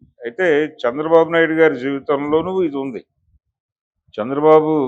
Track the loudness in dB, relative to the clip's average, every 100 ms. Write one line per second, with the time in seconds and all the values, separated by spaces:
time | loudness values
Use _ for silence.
0 | _ _ -12 -4 0 0 -2 -4 -6 -4
1 | 2 2 4 2 0 2 2 2 -6 -6
2 | -4 -4 -2 -2 -2 -4 -4 -6 -8 -12
3 | -16 _ _ _ _ _ _ _ _ _
4 | _ -10 -8 0 4 4 4 0